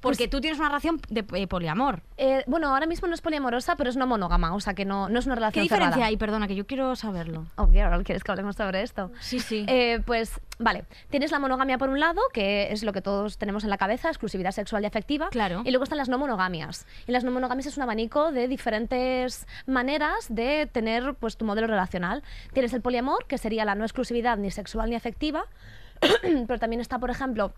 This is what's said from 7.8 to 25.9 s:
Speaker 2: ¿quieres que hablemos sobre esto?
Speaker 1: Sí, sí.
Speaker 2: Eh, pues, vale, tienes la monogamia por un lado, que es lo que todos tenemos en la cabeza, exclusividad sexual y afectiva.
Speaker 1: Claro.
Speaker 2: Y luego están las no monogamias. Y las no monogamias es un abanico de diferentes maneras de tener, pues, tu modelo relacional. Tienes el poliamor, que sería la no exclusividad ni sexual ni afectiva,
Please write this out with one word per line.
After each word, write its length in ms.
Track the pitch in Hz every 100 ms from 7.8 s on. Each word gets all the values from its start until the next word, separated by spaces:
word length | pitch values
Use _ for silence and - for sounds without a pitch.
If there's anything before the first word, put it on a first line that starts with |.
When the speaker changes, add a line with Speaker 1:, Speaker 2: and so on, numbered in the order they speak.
| 208 175
Speaker 2:
¿quieres 220 | - 180
que 60 | -
hablemos 240 | 190 202 196
sobre 240 | 202 185
esto? 320 | 233 - 185 -
Speaker 1:
Sí, 200 | - 254
sí. 260 | - 214 208
Speaker 2:
Eh, 320 | 254 240 233 -
pues, 340 | 233 226 - - -
vale, 280 | 233 202 - - -
tienes 220 | 285 294
la 60 | 302
monogamia 380 | 277 254 269 254
por 140 | 269
un 100 | 269
lado, 220 | 320 339 508
que 400 | - 196 202 202
es 100 | 214
lo 120 | 214
que 80 | 196
todos 340 | 190 196 208 -
tenemos 260 | 208 202
en 40 | 208
la 80 | 202
cabeza, 320 | 190 240 330
exclusividad 440 | 320 220 190 180
sexual 320 | 202 202 214
y 20 | 208
afectiva. 420 | 220 - 285 330
Speaker 1:
Claro. 320 | 254 202 175 247
Speaker 2:
Y 40 |
luego 140 | 254
están 140 | 262 302
las 100 | 254
no 80 | 254
monogamias. 680 | 285 214 185 175 156 165 - - -
Y 60 |
las 100 | 247
no 80 | 247
monogamias 360 | 247 254 254 277
es 100 | 285
un 60 |
abanico 500 | 254 214 220 294 311
de 160 | 269 247
diferentes 1000 | 269 - 214 233 254 254 254 254 - - - -
maneras 600 | 262 247 302 302 403 -
de 360 | 226 240 302 302
tener, 400 | 247 220 226 254
pues, 240 | 285 226 -
tu 80 |
modelo 220 | 220 208 226
relacional. 560 | 214 180 185 175 247 - - -
Tienes 180 | - 247
el 80 | 240
poliamor, 460 | 247 247 254 330 -
que 100 | 247
sería 300 | 220 220 214
la 80 |
no 100 | 202
exclusividad 540 | 220 - 247 240 240 226
ni 120 | 202
sexual 380 | 202 190 226 226
ni 80 | 233
afectiva, 480 | 240 - 302 302 403 - - - -